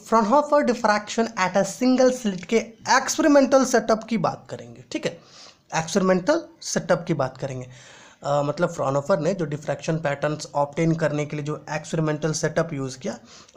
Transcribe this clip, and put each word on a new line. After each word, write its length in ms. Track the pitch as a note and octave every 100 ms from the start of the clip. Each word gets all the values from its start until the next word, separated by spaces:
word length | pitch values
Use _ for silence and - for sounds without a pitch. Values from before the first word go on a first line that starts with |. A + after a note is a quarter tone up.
Fraunhofer 580 | - A3+ G3+ C#4+ D4 D4
diffraction 680 | B3 A3+ G#3+ G#3 - - A3+ -
at 160 | F#3 G3
a 80 | F#3+
single 440 | - B3+ B3+ B3+
slit 300 | B3+ G#3 F#3 -
के 120 | A3+ A3+ - -
एक्सपेरिमेंटल 760 | B3+ B3+ - D#4 C#4+ B3+ C4+ B3+
सेटअप 380 | A#3 A3 A3
की 140 | - A3
बात 280 | D3 - -
करेंगे, 340 | A#2+ A#2+ A2+ -
ठीक 140 | D#4 E3
है, 60 | - - - - _ - D#3+
एक्सपेरिमेंटल 680 | D#3+ G#3 F#3 F#3 F#3 E4 - -
सेटअप 400 | - - - F3 F3
की 60 |
बात 240 | D3 C3 -
करेंगे। 280 | C#3 B2+ B2 - - - - -
अ, 180 | C#3+ C#3+
मतलब 320 | C#3+ C#3+ F3 E3+
Fraunhofer 440 | C3 C#3 C#3 F#3+
ने 140 | D3+
जो 120 | F#3+ D3+
डिफ्रैक्शन 520 | D3 - C#3+ - D#3+
पैटर्न्स 480 | D#3 C#3+ D3+ D3+ - D3
ऑब्टेन 380 | C#3+ - E3 D#3+
करने 300 | D#3 D3 D3
के 100 | D3+
लिए 100 | D3
जो 100 | D3+ -
एक्सपेरिमेंटल 600 | D3+ D#3 E3 D#3 D3+ D#3+
सेटअप 400 | D#3 D3+ D#3 D#3+
यूज़ 260 | C#3 C3+ -
किया, 180 | G#3 A#3 - - -